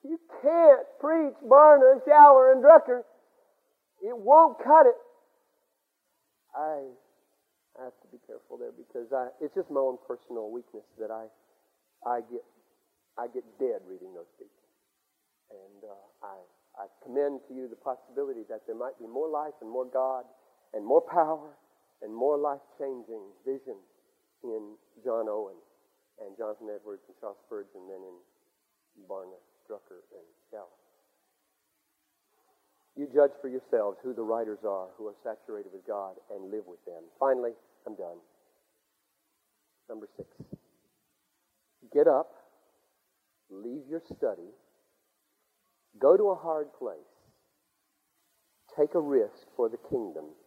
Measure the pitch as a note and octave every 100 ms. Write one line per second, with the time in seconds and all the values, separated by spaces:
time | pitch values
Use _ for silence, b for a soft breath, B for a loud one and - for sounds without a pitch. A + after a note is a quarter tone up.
0 | C#4 E4 _ - C#4 E4+ E4 C4 - -
1 | C#4+ E4 D4 - C4 C4+ D4+ C#4+ C4 C4+
2 | C4+ D4 D4 C4 C4 C4 C4+ D#4+ - B3
3 | - _ _ _ _ _ _ _ _ _
4 | G3 A#3+ G3+ D4+ D#4+ A#3 A#3+ D#4 C4 A#3
5 | - _ _ _ _ _ _ _ _ _
6 | _ _ _ _ _ C3+ D#3 D3+ C3+ B2
7 | _ _ _ _ _ _ _ - B2+ _
8 | G3 - - A#2 _ A#2+ A#2+ A#2+ B2 A#2+
9 | A#2 C3 B2 - D3 F#3+ F3+ C#3+ C3 B2
10 | - B2 _ A#2 G#2+ A#2+ A#2+ A2 _ -
11 | G#2+ A2 A2 _ _ _ _ _ _ _
12 | A#2+ A#2+ A2+ A#2+ - _ _ _ _ _
13 | _ - A#2+ B2 - - C3 G#2 F#2 F#2
14 | F#2 F2+ E2+ _ G#2 _ _ _ _ _
15 | _ _ _ _ _ G2+ F#2+ G2+ G#2+ G2
16 | G2+ _ G#2 G2 F2+ _ _ - G2 _
17 | - B2+ C#3+ C3+ - C3 B2+ A2+ C#3 B2+
18 | _ B2+ C#3 A#2 G#2+ A2 - A2+ B2 -
19 | A2+ B2 D#3+ D3+ D3+ - A2+ B2 B2+ C3
20 | C3 C3 B2 _ _ _ _ A2 G#2 D3+
21 | E3+ E3+ D#3 D#3+ D3+ - _ _ _ _
22 | A2 A2+ C3+ D3 D3 C#3 _ - C#3 B2+
23 | A2 A2+ G2 G2 C3 C3+ C3+ G2 F2+ _
24 | _ _ _ _ B2 A2 G#2 A2 _ _
25 | A#2+ A2+ A2 G#2 G2+ F2+ _ _ _ _
26 | _ _ G2+ G2 G#2+ G#2+ A2 G#2 G#2 G2
27 | _ _ G#2+ G2+ _ G#2+ G2+ F#2+ F#2 F#2+
28 | F#2 F2 _ _ _ _ _ _ _ _
29 | F#2+ G2 F#2 F#2 _ _ _ G2+ _ F2+
30 | _ F#2+ E2 _ _ A2 F2 _ _ _
31 | _ _ _ _ _ _ _ _ _ _
32 | _ _ _ _ _ _ _ _ _ -
33 | C#3+ C3 C#3+ - C3 B2+ - A#2+ G#2 F#2+
34 | C3 A#2 A2 A2+ A2 G#2 G#2+ G2 F#2 -
35 | G#2+ G2+ A#2+ G#2+ - G#2+ F#2+ F#2 G2+ G#2
36 | F#2+ F#2 _ G#2 F#2+ G#2+ F#2 F2 - E2+
37 | E2+ _ C#3 C3 A#2+ A#2 _ _ - G2
38 | F2 F2 _ _ _ _ _ _ _ _
39 | _ _ _ _ _ _ _ _ _ A2
40 | G#2 - - _ - - _ _ _ _
41 | _ _ _ _ _ _ _ _ A#2+ C#3+
42 | D#3+ C#3 E3 - _ _ _ _ _ _
43 | _ _ _ _ _ F#2+ A#2 C#3 C3+ E3
44 | E3 - B2 F2+ F2+ - _ _ _ _
45 | _ _ _ _ _ _ _ _ _ G#2+
46 | C3+ F#3+ G#3 F3 E3 D#3 D3 - A#2+ D#2+
47 | D2 _ _ _ _ _ _ _ _ _
48 | _ _ _ _ _ _ _ - D3 F3
49 | D3 C3+ G#2 - - - A#2 A#2 - B2+
50 | G#2 D#2 D2+ D#2